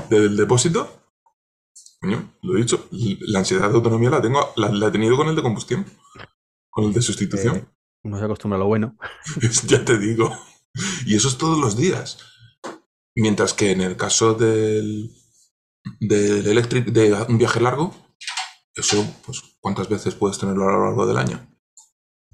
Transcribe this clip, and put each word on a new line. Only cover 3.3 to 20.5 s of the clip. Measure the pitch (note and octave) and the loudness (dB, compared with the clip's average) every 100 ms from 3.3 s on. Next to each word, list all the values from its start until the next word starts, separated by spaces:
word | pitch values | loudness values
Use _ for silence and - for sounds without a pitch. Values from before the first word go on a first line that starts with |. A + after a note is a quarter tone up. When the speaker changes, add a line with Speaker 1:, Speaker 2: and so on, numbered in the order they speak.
| G2 | 0
Speaker 1:
ansiedad | F#2+ F#2 G2+ | 2 2 4
de | A#2+ | 2
autonomía | A#2 A2+ A#2+ | 4 2 2
la | D3 | 2
tengo, | A2 C#3 - - | 2 0 0 0
la, | G2+ | 0
la | G2+ G#2+ | 2 0
he | |
tenido | G#2 A2 C3 | 2 2 2
con | D#3 | 2
el | D#3+ | 0
de | |
combustión, | C3 G#2 - A#2+ - - _ - - _ _ _ _ | -2 -4 -4 -6 -6 -14 _ -20 -20 _ _ _ _
con | - G#2+ | -2 0
el | |
de | G#2+ | 2
sustitución. | A#2+ F#2+ G2 G2+ A2+ F#2+ | 0 -2 -4 -2 -2 -2
Speaker 2:
Eh, | - _ _ _ | -8 _ _ _
uno | G#2+ G2 | -10 -6
se | G#2+ | -4
acostumbra | G#2 G#2 F#2+ | -4 -4 0
a | |
lo | G2+ | 0
bueno. | A2 A2+ - - - | 0 -2 -8 -16 -16
Speaker 1:
<laughs> | - D#3+ A#2 - - | -12 -4 -2 -2 2
Ya | B2+ | 2
te | - A2+ | 2 0
digo. | G#2 A2+ A2 - - _ _ - G3 F3 B2 | 0 -2 -2 -4 -18 _ _ -8 -6 -6 0
Y | G#2+ | 0
eso | C3 | 0
es | B2+ | 0
todos | D#3+ D#3+ | 0 2
los | B2+ G#2 | 0 2
días. | F3+ - - - - _ - _ - - _ _ _ - | 0 0 -6 -16 -20 _ -20 _ -18 -18 _ _ _ 0
Mientras | G#2+ G2+ F#2+ | 0 2 0
que | - G2+ | 0 0
en | F#2 | 0
el | F#2 F2+ | -2 -4
caso | G2 - A2+ A2 | -2 2 2 2
del, | A2+ A2 A2 G#2+ G#2+ G#2+ A2 - _ _ _ _ _ _ - - | 2 2 0 0 -2 -6 -10 -16 _ _ _ _ _ _ -16 -6
del | G#2 G#2 G#2 G#2 G#2 | 0 2 2 0 2
electric, | A2+ A#2+ B2+ A#2+ | 2 2 -2 0
de | A#2 G#2+ G2+ A#2+ | 4 4 4 2
un | A2+ | 2
viaje | A2+ A2+ | 2 2
largo, | B2 C3+ F#3 - _ - - - - - _ - | 0 0 -4 -6 _ -16 -12 -10 -10 -14 _ -6
eso, | - G#2 G#2+ - - | 0 0 -2 -8 -14
pues, | B2+ - _ | -14 -14 _
¿cuántas | G2 G2 F#2+ | -6 -4 -4
veces | G2+ G2 - | -4 -4 -2
puedes | G2 - | -2 -2
tenerlo | G2 | -4